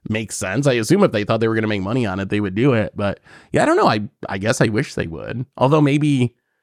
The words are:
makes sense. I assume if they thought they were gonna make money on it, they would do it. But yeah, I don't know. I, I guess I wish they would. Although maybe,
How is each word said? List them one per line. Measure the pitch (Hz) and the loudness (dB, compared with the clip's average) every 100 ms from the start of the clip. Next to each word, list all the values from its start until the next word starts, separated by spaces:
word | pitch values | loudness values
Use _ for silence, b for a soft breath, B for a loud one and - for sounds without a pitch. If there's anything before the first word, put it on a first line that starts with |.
| - | -6
makes | 107 110 - | -6 -6 -8
sense. | 95 104 143 | -4 -2 0
I | |
assume | 123 107 190 | 2 2 4
if | 196 | 4
they | 107 | 2
thought | 104 117 | 0 0
they | 113 | 2
were | |
gonna | 110 107 | 0 0
make | 104 | 0
money | 95 127 110 | -2 -2 -2
on | 92 | -2
it, | 95 | -2
they | 104 | -2
would | 104 | -2
do | 95 139 | 2 2
it. | 117 101 | 2 0
But | - 101 - B B B | -4 -4 -4 B B B
yeah, | - | 0
I | 254 | 2
don't | 349 | 2
know. | 403 | 2
I, | 110 104 _ - | 0 -4 _ -10
I | 98 | -4
guess | 104 131 | -2 0
I | 117 | 0
wish | 107 - | 0 -4
they | - 104 | -6 -8
would. | 78 53 117 127 - | -8 -10 -10 -10 -2
Although | 135 156 | 2 4
maybe, | 143 143 151 139 120 - _ _ | 4 2 2 2 0 -4 _ _